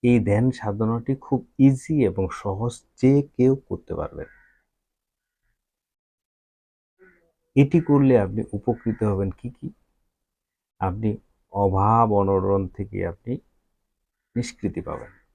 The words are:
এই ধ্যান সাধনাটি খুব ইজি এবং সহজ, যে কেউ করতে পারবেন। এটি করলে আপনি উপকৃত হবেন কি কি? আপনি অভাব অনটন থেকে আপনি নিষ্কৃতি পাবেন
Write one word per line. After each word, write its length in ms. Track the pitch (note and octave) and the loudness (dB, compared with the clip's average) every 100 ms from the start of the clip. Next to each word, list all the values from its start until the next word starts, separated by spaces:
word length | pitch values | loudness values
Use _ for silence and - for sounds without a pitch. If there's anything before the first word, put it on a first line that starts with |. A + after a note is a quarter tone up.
এই 180 | B2 A#2+ | 4 2
ধ্যান 320 | G2+ G#2 B2+ | 2 2 2
সাধনাটি 640 | B2 G#2+ G2+ A2 A#2 A#2 C3+ | -2 -6 -2 -2 -2 -4 -6
খুব 320 | - C3 - - | -4 -6 -6 4
ইজি 480 | C3+ C3 - D#3 A2 | 4 4 -2 0 0
এবং 220 | F#2+ F#2 | 0 -6
সহজ, 520 | - G#2 G2 A#2+ - _ _ | -6 -8 -4 -6 -8 _ _
যে 240 | C3 C#3 C#3+ - | 4 4 0 2
কেউ 180 | B2+ C3+ | 2 2
করতে 400 | _ F#2 _ D#2+ | _ -12 _ -8
পারবেন। 320 | D#2 - - _ _ _ _ _ _ _ _ _ _ _ _ _ _ _ _ _ _ _ _ _ _ _ _ _ _ _ _ _ _ _ _ C3+ | -8 -10 -16 _ _ _ _ _ _ _ _ _ _ _ _ _ _ _ _ _ _ _ _ _ _ _ _ _ _ _ _ _ _ _ _ 2
এটি 260 | C#3 E3+ | 4 2
করলে 380 | D#3 C#3+ C#3 A#2+ | 2 2 4 4
আপনি 240 | G2 G2+ - | 2 -4 -6
উপকৃত 520 | G2+ - A2+ - A2 | -6 -4 -4 -4 -2
হবেন 280 | G#2+ G2 G2 | -2 -2 -4
কি 180 | - B2 | -6 -14
কি? 200 | - - - _ _ _ _ _ _ _ _ _ _ | -12 -16 -16 _ _ _ _ _ _ _ _ _ _
আপনি 380 | F#2+ G2 A2 - _ _ _ | -6 -4 -4 -6 _ _ _
অভাব 600 | G2+ G2+ F#2+ G2+ A2+ A2+ | -2 0 2 2 2 2
অনটন 540 | G#2 G2 G2 F#2+ G2 F#2+ | 2 2 0 0 -2 -4
থেকে 400 | - G2+ G2 F2+ | -10 -10 -6 -8
আপনি 300 | F#2 - B2+ _ _ _ _ _ _ _ _ _ A#2 | -8 -10 -10 _ _ _ _ _ _ _ _ _ -8
নিষ্কৃতি 460 | A#2+ - G2+ - | -8 -8 -8 -8
পাবেন 300 | - D2+ - _ _ | -10 -12 -12 _ _